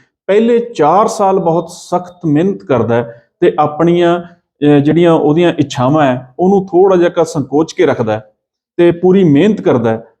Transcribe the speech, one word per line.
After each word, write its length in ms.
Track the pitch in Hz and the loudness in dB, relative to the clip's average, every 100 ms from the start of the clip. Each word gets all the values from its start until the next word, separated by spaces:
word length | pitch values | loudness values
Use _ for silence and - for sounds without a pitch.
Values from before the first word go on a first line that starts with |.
| _ _ - | _ _ -2
ਪਹਿਲੇ 320 | 208 233 233 | 0 2 0
ਚਾਰ 480 | 233 196 147 190 220 | -2 -2 0 2 0
ਸਾਲ 320 | - 190 190 | -2 -2 0
ਬਹੁਤ 320 | 165 170 170 | 0 -2 -6
ਸਖਤ 560 | - - 180 - - 160 | -16 -8 -8 -8 -8 -2
ਮਿਹਨਤ 360 | 147 190 196 | 0 0 -4
ਕਰਦਾ 320 | - 123 110 | -4 -2 0
ਹੈ 280 | 139 117 - _ - | -2 -4 -14 _ -2
ਤੇ 140 | 175 - | -2 0
ਆਪਣੀਆਂ, 600 | 147 151 170 170 170 175 | -4 0 0 2 0 -2
ਅਹ, 600 | 170 _ _ - 147 143 | -6 _ _ -2 2 2
ਜਿਹੜੀਆਂ 320 | 147 160 175 | 2 2 2
ਉਹਦੀਆਂ 400 | 165 147 156 175 156 | 2 2 2 0 -2
ਇੱਛਾਵਾਂ 480 | - 131 127 156 135 | -4 -2 0 2 0
ਹੈ 280 | 127 - - | -2 -8 -2
ਉਹਨੂੰ 280 | 185 196 190 | 0 0 0
ਥੋੜ੍ਹਾ 300 | 175 196 185 | 2 4 2
ਜਿਹਾ 120 | 170 | 0
ਕੁ 160 | 175 | 0
ਸੰਕੋਚ 480 | 160 151 127 143 160 | -4 -4 -2 -2 -2
ਕੇ 140 | - 147 | 0 -2
ਰੱਖਦਾ 260 | 131 110 | 0 -4
ਹੈ 200 | 110 - _ _ _ _ - | -4 -8 _ _ _ _ 0
ਤੇ 140 | 175 | 0
ਪੂਰੀ 320 | 170 185 190 | 2 2 2
ਮਿਹਨਤ 360 | 170 139 208 - | 4 2 2 0
ਕਰਦਾ 300 | 170 127 113 | 0 0 -2
ਹੈ, 160 | 113 - _ | -4 -10 _